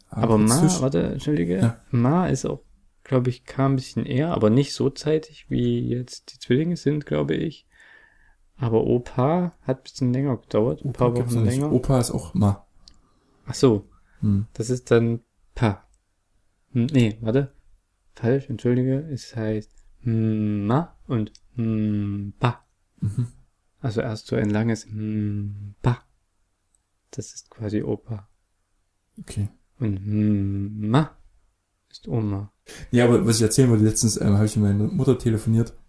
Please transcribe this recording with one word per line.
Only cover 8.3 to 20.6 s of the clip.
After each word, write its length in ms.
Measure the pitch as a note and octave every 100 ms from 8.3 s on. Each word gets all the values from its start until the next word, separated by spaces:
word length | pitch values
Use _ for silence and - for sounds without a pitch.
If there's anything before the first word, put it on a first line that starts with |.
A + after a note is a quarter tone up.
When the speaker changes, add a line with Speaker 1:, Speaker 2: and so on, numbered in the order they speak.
| _ _ -
Speaker 1:
Aber 280 | A#2+ A2
Opa 680 | - A#2+ - - C3 F3 F3+ -
hat 160 | - C3
ein 40 |
bisschen 280 | - - B2+
länger 240 | B2+ C#3+ A2+
gedauert, 440 | - G#2+ A#2+ D3+
ein 40 | C#3+
Speaker 2:
Opa 100 | - B2
Speaker 1:
paar 80 |
Speaker 2:
gab's 160 | A#2+ A#2+
Speaker 1:
Wochen 60 | A#2
Speaker 2:
noch 40 |
nicht. 100 | A2 C3
Speaker 1:
länger. 140 | D3+
Speaker 2:
Opa 280 | B2+ - C3
ist 100 | A#2
auch 240 | A#2 -
Ma. 320 | - G2+ G2+ _ _ - - _ _ _ _ -
Speaker 1:
Ach 80 |
so. 320 | - C3+ G#2 - _ _ -
Speaker 2:
Hm. 260 | G#2+ G2+ G#2+
Speaker 1:
Das 160 | - A2+
ist 220 | B2+ -
dann 300 | A#2 A#2 A#2 _ _ _
Pa. 320 | - A2+ F#2 _ _ _ _ _ _ _ _ _
Hm, 140 | A#2+ A#2+
nee, 240 | B2+ A2+ G#2+
warte. 320 | A2+ C3 C#3 _ _ _ _ _ _
Falsch, 360 | - A#2 C3+ C3+
entschuldige. 480 | A2 B2 B2 B2+ C3+ D#3+
Es 240 | C3 -
heißt 360 | A#2 A2 A2 - - - -
Ma 920 | A#2 A2+ A2 A2 G#2+ G#2